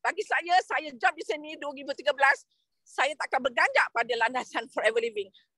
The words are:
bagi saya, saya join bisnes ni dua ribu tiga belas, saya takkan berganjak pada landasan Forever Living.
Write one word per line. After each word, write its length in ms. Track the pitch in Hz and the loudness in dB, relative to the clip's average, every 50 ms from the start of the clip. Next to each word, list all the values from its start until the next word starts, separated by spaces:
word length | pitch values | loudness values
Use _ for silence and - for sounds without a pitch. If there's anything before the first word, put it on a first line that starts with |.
| - | -4
bagi 200 | 247 320 370 415 | -2 -2 -2 -4
saya, 360 | - - 285 330 349 349 370 - | -2 -2 -2 0 2 2 2 2
saya 280 | - 285 277 311 302 | 2 -2 -4 -4 -6
join 220 | 254 226 - 359 320 | -6 0 0 0 0
bisnes 240 | 320 320 - 330 302 | 0 -4 -6 -6 -6
ni 160 | 302 302 320 | -6 -10 -12
dua 160 | - 294 294 | -10 -10 -10
ribu 200 | 269 277 277 285 277 | -10 -8 -8 -8 -8
tiga 160 | - 254 294 269 | -2 -2 -2 2
belas, 280 | 269 277 269 285 - - _ _ _ _ _ _ _ _ | 4 4 4 4 2 -2 _ _ _ _ _ _ _ _
saya 260 | - - - 254 285 302 | -8 -2 0 0 0 0
takkan 240 | - - - - 269 | -4 -4 -2 -2 -2
berganjak 460 | 254 269 240 320 349 - - - 240 - | 0 0 2 2 2 2 4 2 2 2
pada 220 | - 233 233 233 240 | 0 -2 -2 0 0
landasan 560 | 233 226 233 254 247 226 - - 247 226 - | 0 0 0 0 -2 -6 -4 -6 -6 -6 -4
Forever 320 | - 302 - 220 226 233 | -4 0 0 2 2 2
Living. 260 | 226 233 214 - - - _ _ _ _ _ | -2 -2 -4 -6 -8 -8 _ _ _ _ _